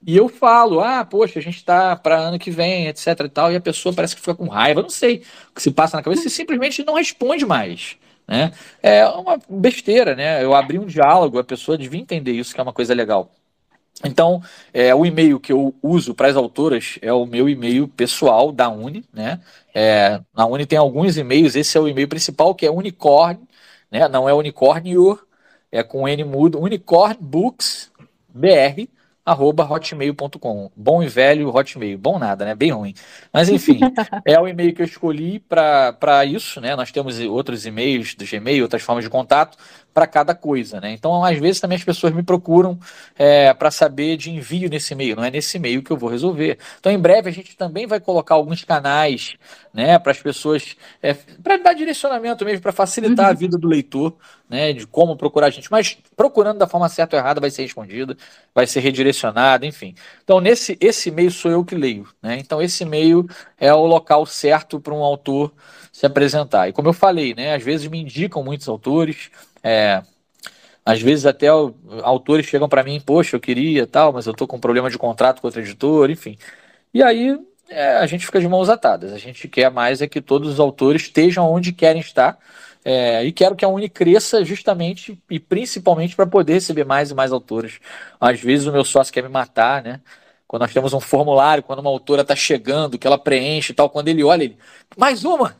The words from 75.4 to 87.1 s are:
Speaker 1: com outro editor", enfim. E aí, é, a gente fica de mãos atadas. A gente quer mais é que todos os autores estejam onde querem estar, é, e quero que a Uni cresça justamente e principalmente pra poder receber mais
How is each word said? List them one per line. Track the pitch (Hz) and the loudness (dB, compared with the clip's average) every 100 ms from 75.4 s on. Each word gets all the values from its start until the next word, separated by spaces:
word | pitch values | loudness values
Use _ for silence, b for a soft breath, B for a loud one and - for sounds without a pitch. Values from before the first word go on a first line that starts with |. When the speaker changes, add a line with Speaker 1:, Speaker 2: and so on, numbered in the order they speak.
Speaker 1:
com | 120 | -6
outro | 117 | -8
editor", | 104 101 139 156 139 | -12 -4 0 2 2
enfim. | 160 - 104 B B B B B | 0 -12 -20 B B B B B
E | 240 | 2
aí, | 254 233 254 277 359 _ _ | 4 4 -2 -4 -10 _ _
é, | - 285 - | -4 0 0
a | 165 | 0
gente | 175 - | -4 -4
fica | 196 | -2
de | 170 | 0
mãos | 185 185 | 0 2
atadas. | 233 - 90 92 | 2 2 -2 -6
A | 104 | -14
gente | - - - | -16 -18 -8
quer | - 131 | 2 2
mais | 127 120 131 | 2 -2 -2
é | 143 | -4
que | 151 | -6
todos | 139 139 151 | -2 -2 0
os | 139 | 0
autores | 143 135 135 156 | 0 2 2 2
estejam | - - 170 180 165 | 0 2 2 2 0
onde | 170 180 | 0 -2
querem | 175 160 160 | 2 2 2
estar, | 156 - 131 - B B B B | -2 0 0 0 B B B B
é, | - 131 123 113 | -4 0 0 0
e | 127 | -2
quero | 170 185 190 | 2 2 2
que | |
a | 196 | -2
Uni | 190 208 | -2 -6
cresça | - 170 202 - 226 | -2 4 4 4 -2
justamente | 160 196 - 185 170 185 - 202 _ | -2 -4 -4 -2 -4 -8 -16 -20 _
e | 160 | -12
principalmente | _ 185 247 - 180 165 175 - | _ -4 -4 -2 0 0 -2 -2
pra | 185 | 2
poder | 196 156 | 2 2
receber | 175 180 156 | 0 0 -4
mais | 143 139 143 | -2 -2 -2